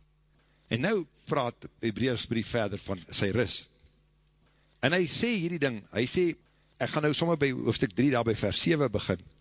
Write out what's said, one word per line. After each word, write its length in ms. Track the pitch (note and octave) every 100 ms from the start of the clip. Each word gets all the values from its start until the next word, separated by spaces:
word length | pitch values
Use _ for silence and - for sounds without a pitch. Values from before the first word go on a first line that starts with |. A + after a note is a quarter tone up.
| _ _ _ _ _ _ -
En 120 | A#2
nou 240 | E3+ G#3+ D#3+ _ -
praat 420 | D3 A#2+ - - -
Hebreërs 440 | A#2 A2 B2+ A2+ -
brief 220 | A2+ G#2
verder 300 | A#2+ G#2 G2
van 220 | - F#2+ -
sy 180 | - G2+
rus. 360 | G#2+ A2+ - - _ - _ _ _ _ _ _ _ _ -
En 120 | C3
hy 120 | F3+ E3
sê 320 | - A#3 G#3+
hierdie 220 | E3+ E3+
ding, 240 | C#3 A2 -
hy 140 | G#2 A#2+
sê, 300 | F#3 F3 - _ _ _ -
ek 100 | B2+
gaan 140 | D#3
nou 100 | D3+
sommer 240 | C#3 E3+ E3
by 140 | C#3
hoofstuk 420 | B2+ A#2 - A#2+ -
drie 160 | C#3
daar 140 | B2 A#2
by 80 | G#2
vers 220 | G#2 -
sewe 300 | E3 D#3 C3+
begin. 320 | G2+ - F2+ - _